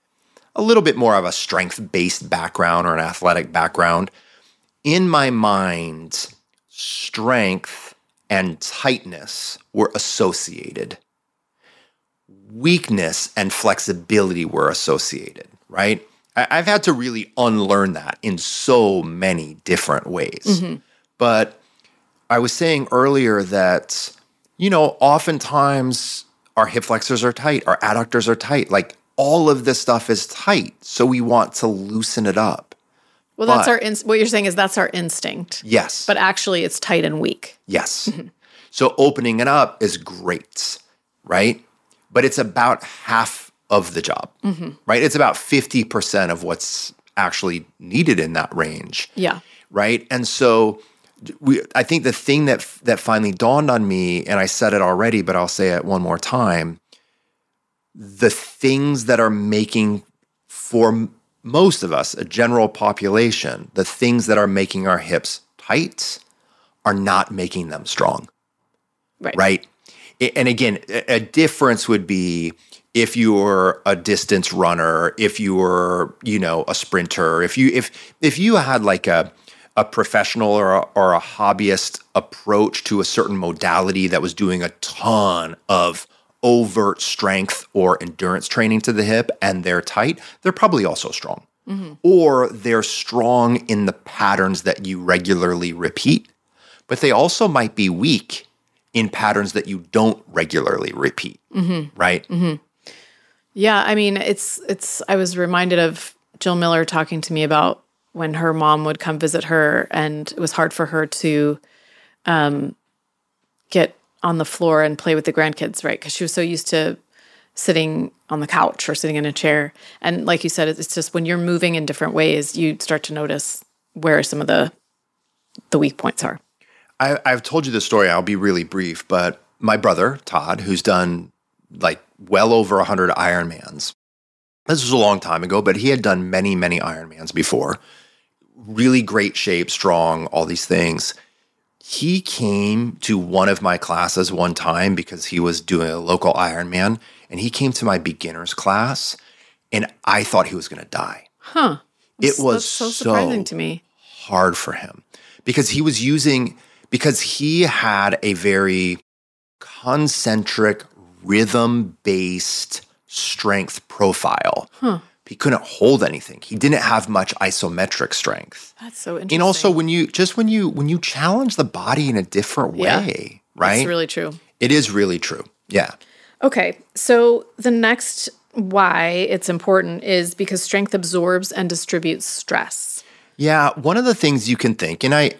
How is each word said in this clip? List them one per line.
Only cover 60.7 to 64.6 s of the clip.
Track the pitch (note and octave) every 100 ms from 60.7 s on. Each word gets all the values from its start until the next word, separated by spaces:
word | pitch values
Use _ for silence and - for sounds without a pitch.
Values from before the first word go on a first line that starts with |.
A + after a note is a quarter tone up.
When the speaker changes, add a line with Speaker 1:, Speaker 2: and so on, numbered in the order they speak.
| A#2 A2+
Speaker 1:
m-, | A2+ A2+ - _ _
most | A#2+ D3 F#3+ -
of | F2+
us, | C#2+ -
a | -
general | - A2 A#2 A#2+ A2
population, | - G#2 G2+ G2+ G#2+ A#2 A2 - A1+ -
the | -
things | F#2 - A#2+ A#2+ A2
that | G#2+
are | G2+
making | G2